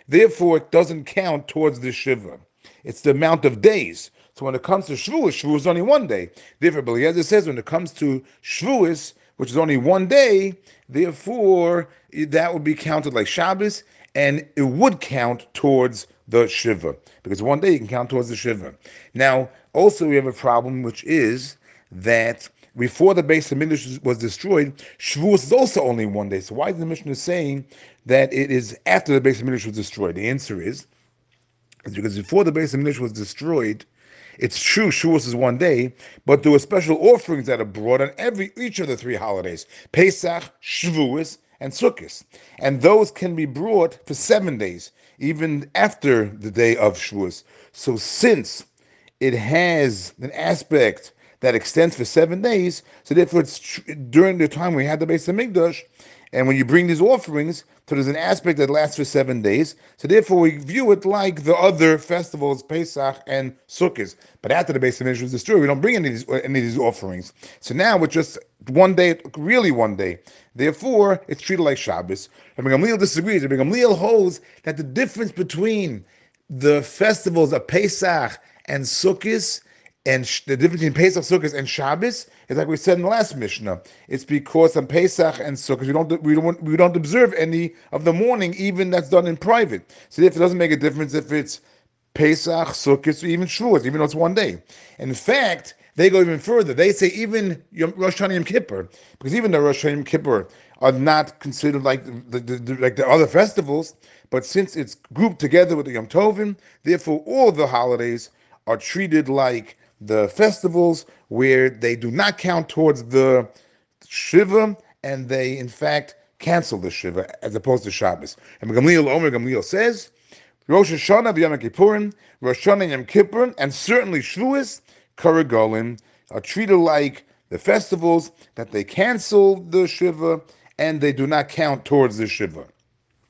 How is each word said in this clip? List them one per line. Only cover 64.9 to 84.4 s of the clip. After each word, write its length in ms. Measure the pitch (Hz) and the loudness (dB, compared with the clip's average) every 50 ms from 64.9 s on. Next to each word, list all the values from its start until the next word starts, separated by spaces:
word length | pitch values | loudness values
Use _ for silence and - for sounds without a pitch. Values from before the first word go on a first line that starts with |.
| 123 - | -2 -2
Hamikdash 220 | 127 127 127 117 | -4 -4 -4 -4
was 80 | 127 127 | -6 -8
destroyed, 300 | 131 117 - - 220 185 | -8 -8 -2 2 4 4
we 60 | 147 | 4
don't 160 | 143 143 135 | 4 2 0
bring 140 | 160 233 247 | 0 0 0
any 120 | 202 160 135 | 0 -2 -2
of 60 | 117 | -4
these, 140 | 113 131 - | -6 -6 -4
any 320 | 131 131 - 135 139 131 | -4 -4 -4 -2 -2 -2
of 40 | 120 | -2
these 140 | 117 113 147 | -2 -2 0
offerings. 560 | 123 117 110 - 98 95 92 90 90 - _ _ - - - _ | 0 0 -2 -2 -10 -10 -10 -10 -12 -16 _ _ -20 -20 -20 _
So 140 | - - 117 | -12 -8 -4
now 280 | 151 190 233 214 180 | 0 0 2 2 2
it's 120 | 160 156 - | 0 0 0
just 240 | 160 151 - - - - _ _ _ - 131 | -2 -4 -4 -8 -18 -20 _ _ _ -12 -2
one 260 | 127 165 190 190 185 | 4 4 6 6 6
day, 260 | 180 180 175 165 170 - 135 - | 4 4 2 2 -2 -8 -14 -14
really 340 | 156 147 185 247 254 220 175 | -8 -2 0 2 2 2 2
one 260 | 135 117 113 107 101 | 2 2 0 0 0
day. 220 | 95 98 90 87 - _ - _ _ _ _ _ | -4 -6 -6 -6 -10 _ -20 _ _ _ _ _
Therefore, 640 | 117 139 151 151 - 214 269 247 208 202 196 190 185 - - | -2 -2 -2 -2 -4 -4 0 2 4 4 4 2 -2 -4 -10
it's 140 | - - | -12 -12
treated 200 | - - 190 180 | -8 -6 -4 0
like 140 | 165 147 131 | 0 0 0
Shabbos. 540 | - - 110 85 87 90 90 95 - - - _ _ _ _ _ | -2 -4 -6 -6 -6 -6 -8 -10 -10 -10 -18 _ _ _ _ _
Rabbi 140 | - 123 135 | -6 -2 0
Gamliel 280 | 135 139 180 233 226 196 | 2 2 2 0 2 0
disagrees. 440 | 196 156 - 160 170 220 208 165 | 0 0 0 -4 -2 -2 -2 -2
Rabbi 140 | 135 135 139 | 0 0 0
Gamliel 400 | 131 131 151 214 247 240 233 196 | 0 0 0 2 2 4 2 2
holds 440 | 165 185 220 233 214 190 180 170 - - _ _ _ | 2 2 2 4 4 2 0 -2 -6 -16 _ _ _
that 160 | _ 160 151 147 | _ -8 -8 -8
the 40 | |
difference 480 | 151 135 131 208 262 - - 208 233 190 | -10 -8 -4 -4 -4 -4 -4 -6 -8 -6
between 760 | - 175 180 - - 160 202 226 220 208 190 156 117 98 87 _ _ _ _ _ _ _ _ _ | -6 -6 -8 -6 -4 -4 -2 -2 -2 -2 -4 -6 -8 -10 -14 _ _ _ _ _ _ _ _ _
the 320 | 147 127 135 147 147 147 | -10 0 2 4 4 4
festivals 680 | 135 - - - 202 220 214 - - 185 165 165 156 135 | 0 -6 -4 0 2 2 2 0 -2 -2 2 2 2 2
of 140 | 151 123 - | 2 -2 -4
Pesach 720 | - - 190 208 196 - - 190 180 170 156 123 110 - - _ _ _ _ _ | -2 0 0 0 0 -2 -2 -2 0 0 0 -2 -4 -8 -12 _ _ _ _ _
and 180 | - 143 139 131 | -8 -6 -6 -6
Sukkot, 760 | 120 - - - 185 190 - - 214 226 220 180 - - - - _ _ _ _ _ _ _ _ | -6 -6 0 0 0 0 0 -2 -2 -2 -2 -4 -6 -8 -10 -12 _ _ _ _ _ _ _ _
and 200 | 135 131 131 123 | 0 0 0 0
sh-, 160 | - - - - | -4 -8 -8 -4
the 120 | - 139 | -4 0
difference 260 | 123 147 170 170 165 | 2 2 2 2 0
between 100 | 160 156 | -2 -2
Pesach, 320 | 120 147 175 190 185 180 139 | 2 4 2 4 4 0 0
Sukkot, 300 | - 180 175 151 151 143 | 0 0 0 0 -2 -6
and 120 | 139 135 | -6 -8
Shabbos 640 | - - - 139 135 151 165 214 247 - - - - _ _ _ - | -8 -6 -4 -2 -2 -2 -2 -2 -4 -4 -6 -14 -18 _ _ _ -6
is 100 | 131 151 | -4 -4
like 100 | 151 151 | -2 -2
we 80 | 160 | -4
said 220 | 151 - 190 180 175 | -2 2 2 2 2
in 40 | |
the 60 | 175 190 | 2 0
last 280 | 226 233 208 - - | 0 0 0 -2 -4
Mishnah. 440 | 131 113 98 - 107 110 101 90 87 - - _ _ _ _ | -8 -8 -8 -8 -8 -8 -8 -8 -8 -10 -20 _ _ _ _
It's 160 | 135 131 - | -10 -10 -6
because 520 | - 147 143 | -4 -4 -4